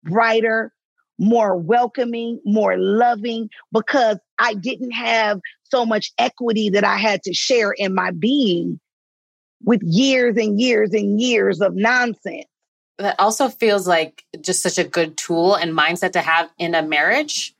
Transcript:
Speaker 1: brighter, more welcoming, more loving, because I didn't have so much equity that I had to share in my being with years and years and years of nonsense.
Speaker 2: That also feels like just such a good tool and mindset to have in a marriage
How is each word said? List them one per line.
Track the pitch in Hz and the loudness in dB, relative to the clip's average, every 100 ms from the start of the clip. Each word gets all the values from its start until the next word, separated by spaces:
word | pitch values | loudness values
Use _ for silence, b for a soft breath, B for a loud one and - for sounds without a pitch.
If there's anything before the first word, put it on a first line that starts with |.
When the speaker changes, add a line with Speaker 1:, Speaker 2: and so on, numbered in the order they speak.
Speaker 1:
brighter, | 156 202 226 226 220 220 226 _ _ _ _ - | -2 0 2 2 0 -2 -4 _ _ _ _ -2
more | 196 233 208 185 | 2 2 2 -2
welcoming, | 165 240 247 262 240 233 233 233 - | 0 0 0 -2 -4 -4 -6 -6 -2
more | 214 202 185 | 0 2 0
loving, | 190 208 240 226 233 226 214 B B | 0 2 2 0 -4 -6 -8 B B
because | 220 - 285 226 202 _ - | -4 0 0 2 0 _ -4
I | 233 | -2
didn't | 208 214 262 254 | -2 -6 -8 -8
have | 233 233 226 214 208 B B | -6 -2 0 0 -2 B B
so | _ 254 233 | _ -2 0
much | 214 - - | -2 -2 -2
equity | 247 - 240 220 208 | -2 -2 -2 0 2
that | 196 | 2
I | 202 202 | 2 2
had | 214 196 | 0 -2
to | 196 | 0
share | 175 - 247 202 | -2 2 2 2
in | 208 196 | -2 -2
my | 190 185 | -2 -2
being | 175 208 285 233 170 175 - _ _ _ _ _ _ _ _ | -2 0 2 2 0 -2 -8 _ _ _ _ _ _ _ _
with | - 233 | 0 0
years | 170 170 269 262 240 214 | 2 2 4 4 2 2
and | 214 208 | 0 0
years | 254 220 214 | 2 2 2
and | 208 202 208 | 0 0 0
years | 247 226 196 170 | 0 2 0 2
of | 190 180 | 0 0
nonsense. | 220 247 240 208 - 165 - _ _ _ _ - | 0 2 0 -4 -10 -12 -16 _ _ _ _ -4
Speaker 2:
That | 202 - | -4 2
also | 202 220 262 | 0 2 -2
feels | - 226 202 180 | 0 0 2 2
like | 170 156 - _ - | 2 0 -8 _ -12
just | - 180 | -4 -2
such | 180 - | -2 -2
a | |
good | 160 - 160 160 | -2 -2 -2 -4
tool | - 165 175 196 | -4 2 4 2
and | 170 160 | 0 0
mindset | 156 175 185 | 0 0 -2
to | 185 | -2
have | 160 165 165 _ | 0 0 0 _
in | 170 170 | -2 -2
a | |
marriage | 156 151 165 247 302 - - | 0 0 2 0 -2 -8 -10